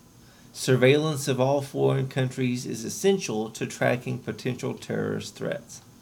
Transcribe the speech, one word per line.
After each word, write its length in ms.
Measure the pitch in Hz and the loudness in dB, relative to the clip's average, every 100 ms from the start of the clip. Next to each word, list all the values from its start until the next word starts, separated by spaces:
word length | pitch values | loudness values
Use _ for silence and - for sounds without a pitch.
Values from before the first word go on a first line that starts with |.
| - - - - - | -20 -20 -20 -20 -18
Surveillance 760 | - - 127 127 147 156 139 139 | -6 4 6 8 6 4 -2 0
of 120 | 123 | 2
all 220 | 131 143 | 4 2
foreign 460 | 135 135 135 135 135 | 0 2 2 2 0
countries 580 | - 127 131 127 123 127 | 0 -2 0 -2 -2 -6
is 180 | 117 | -8
essential 640 | 110 - 196 196 - 107 110 | -8 0 2 2 0 -4 -4
to 140 | - 127 | -6 -8
tracking 520 | - 127 123 127 123 | 0 0 0 -2 -6
potential 560 | - 110 127 123 127 | -6 -6 -6 -6 -6
terrorist 640 | 113 - 110 104 104 104 - | -8 -6 -4 -2 -4 -6 -8
threats. 440 | 110 - - - - - | -6 -6 -10 -20 -20 -20